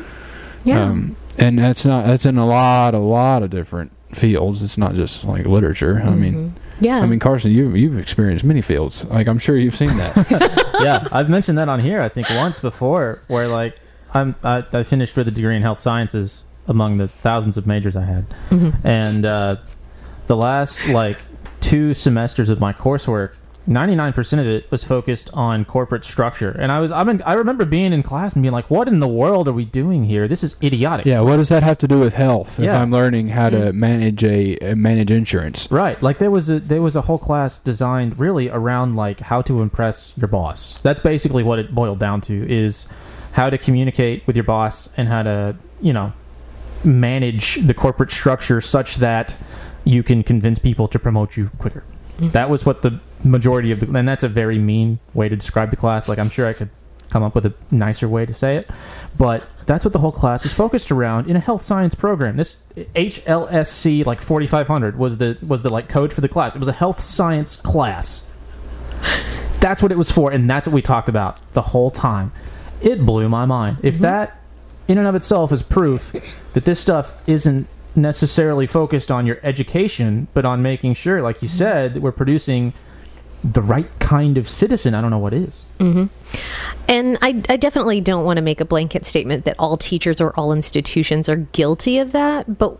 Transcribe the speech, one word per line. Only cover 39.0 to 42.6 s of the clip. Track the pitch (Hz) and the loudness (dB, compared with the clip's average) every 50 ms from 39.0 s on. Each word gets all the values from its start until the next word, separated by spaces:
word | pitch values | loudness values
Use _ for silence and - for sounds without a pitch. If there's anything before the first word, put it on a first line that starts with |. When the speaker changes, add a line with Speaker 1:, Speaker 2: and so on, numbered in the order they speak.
| 104 101 101 - | -2 -4 -4 -8
Speaker 3:
how | 104 - 117 123 | -6 -2 -2 -2
to | 123 - 131 113 | 0 0 0 0
impress | 110 104 - - 117 110 107 - - - - | 0 0 0 0 -2 -2 -2 -6 -12 -16 -4
your | - 120 98 | -4 -2 0
boss. | 107 95 85 76 78 - - - - - | 0 -2 -2 -4 -6 -10 -14 -16 -16 -8
That's | - 135 147 - | -6 -4 -4 0
basically | - 160 156 143 - 151 135 123 | 0 0 0 0 -2 0 0 0
what | 113 117 117 113 | 0 0 0 -2
it | 107 - 123 | -4 -4 -4
boiled | 117 120 107 101 95 | -4 -2 -2 -2 -4
down | 107 101 101 104 | -4 -2 -2 -4
to, | - - 104 98 120 131 | -4 -4 -6 -6 -4 -2
is | 123 113 | 0 0